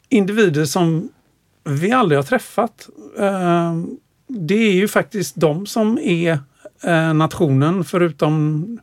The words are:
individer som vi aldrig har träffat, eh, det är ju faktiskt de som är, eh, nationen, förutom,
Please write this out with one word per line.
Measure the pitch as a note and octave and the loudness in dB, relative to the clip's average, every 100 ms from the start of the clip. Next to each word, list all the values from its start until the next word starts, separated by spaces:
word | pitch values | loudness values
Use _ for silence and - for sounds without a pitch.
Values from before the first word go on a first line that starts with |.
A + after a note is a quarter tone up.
| - | 0
individer | A3 F#3+ G#3+ G3+ D3 D3+ | 2 2 2 2 2 0
som | F#3 E3 D#3+ G#3+ _ _ _ _ _ | 0 2 0 -4 _ _ _ _ _
vi | - C#3+ F#3 | -6 -4 0
aldrig | B3+ G3+ C#3+ | 2 2 2
har | |
träffat, | C#3+ B3+ - - A3+ _ - - - - | 2 -2 -4 -4 -4 _ -20 -20 -16 -4
eh, | G3+ G3 F3 E3+ E3+ E3 F3 B3+ _ _ - | -2 0 0 2 0 -4 -6 -12 _ _ -12
det | B3 D3+ G#3 | -8 -2 2
är | A3+ | 2
ju | F#3 G3 | 2 2
faktiskt | G#3 - G#3+ E3+ - | 0 -2 -4 -6 0
de | D#3+ D3+ G3+ | 0 0 -4
som | A#3+ G#3+ A#3+ | -2 0 0
är, | D4 E3+ E3+ D#3+ - _ - _ | 0 0 0 -2 -6 _ -20 _
eh, | - E3 D#3+ | -2 0 2
nationen, | D#3 D#3+ - E3 C3+ D3 F#3+ | 2 0 0 2 2 2 0
förutom, | E3+ F#3 F3 - D#3 D#3 D3+ D3+ F#3 A#3 | -2 0 0 0 0 0 0 -2 -6 -10